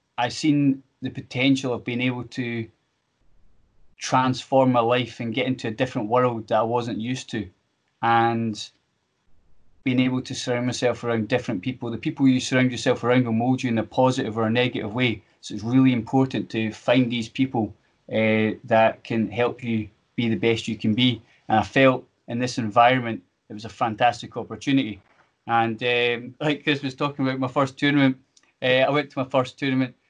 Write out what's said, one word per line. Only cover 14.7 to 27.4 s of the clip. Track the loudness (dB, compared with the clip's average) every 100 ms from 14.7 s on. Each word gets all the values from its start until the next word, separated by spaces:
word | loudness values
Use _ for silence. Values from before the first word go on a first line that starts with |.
| -2 -6
way. | -2 -2 -2 -10 _
So | -12
it's | -8
really | 2 4 4
important | 4 0 0 0 -2 -4
to | -4 -4
find | -4 2 2 2
these | -2 -4
people, | -2 -2 -2 -4 -8 _ _ -6
uh, | 0 2 2 0 -2
that | 2 4 4 2
can | -4 -2 -2
help | -2 -2 -2
you | -4 -4 -6 -12 _ -4
be | -2
the | 0
best | 2 0 -2
you | -4
can | -2
be. | 2 2 0 -8 _ 0
And | 0
I |
felt | 2 4 4 4 -4 _ -10
in | -6
this | -4 -4
environment, | 0 4 6 4 -2 -8 -12 _ _
it |
was | -16 -14
a |
fantastic | -6 -4 0 0 0 -8 -12
opportunity. | -10 -8 -2 0 0 -8 _ _ _ _ -2
And, | 0 0 -2
um, | 0 0 0 -2 -8 -6
like | -4 -2
Chris | -2 -2
was | -4 -4
talking | -6 -2 -2
about |
my | -2